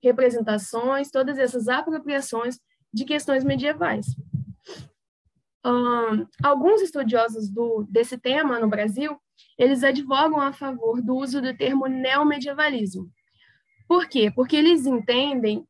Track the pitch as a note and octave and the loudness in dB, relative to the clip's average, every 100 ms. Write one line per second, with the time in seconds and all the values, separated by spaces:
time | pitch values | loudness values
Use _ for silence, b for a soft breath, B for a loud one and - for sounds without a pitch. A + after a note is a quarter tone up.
0 | B3+ B3 B3+ A#3+ A3 G#3+ F#3+ A#3 B3 C4+ | 2 4 4 2 0 -2 -4 -4 -2 -2
1 | C#4 C4 C4 C4+ B3+ B3+ A3 C4 D#4+ D#4 | 0 0 0 0 0 0 -2 -2 -2 -6
2 | D4 C#4 C#4 A#3 A#3+ B3 _ _ _ G#3+ | -4 -4 -4 -4 -4 -8 _ _ _ -8
3 | C4+ D4+ C#4+ C4+ C#4 C4+ C#4+ D4+ E4+ A3 | -4 -4 0 0 2 0 -2 -2 -2 -2
4 | - - - - - - B B B _ | -4 -8 -8 -8 -8 -14 B B B _
5 | _ _ _ _ _ _ B3 B3 A#3+ A#3+ | _ _ _ _ _ _ -2 0 0 0
6 | A3+ G#3+ - _ C#4+ C#4 E4 G#4+ F#4 D4 | 0 -2 -4 _ 0 4 4 4 2 -2
7 | A3+ A3+ A3+ A3 G#3 G3+ A#3 A3 G3+ G#3 | 0 0 0 -2 -6 -4 -2 -2 0 0
8 | A#3+ B3+ B3 C#4+ D4 A#3 A3 G#3 G#3+ G#3 | 0 -2 -2 0 0 0 0 0 -2 -2
9 | D4+ C#4+ _ _ b b B3 C4 C4+ C4+ | -4 -6 _ _ b b 2 4 2 0
10 | C4+ C4+ D#4 D4+ C#4 C#4 C#4 B3 A3+ A#3+ | 0 2 2 2 -2 -4 -8 -4 -2 -2
11 | A3+ B3+ C4+ C#4 B3+ B3 B3+ C4+ C4 C4 | -2 -2 -2 -4 -4 -2 0 0 0 -2
12 | C4 C4+ D4+ C#4+ C#4 C#4 D4+ B3+ G3+ F#3 | 0 2 2 0 -4 -2 0 0 -4 -6
13 | F3+ _ _ _ _ _ _ _ - F4 | -12 _ _ _ _ _ _ _ 0 2
14 | F4 C4+ G#3 A#3+ B3+ D4+ D#4+ E4 C4 B3 | 2 2 2 2 0 4 6 6 4 0
15 | G#3+ A#3+ C#4+ C4 A3 G#3+ - | 0 0 0 0 0 -2 -6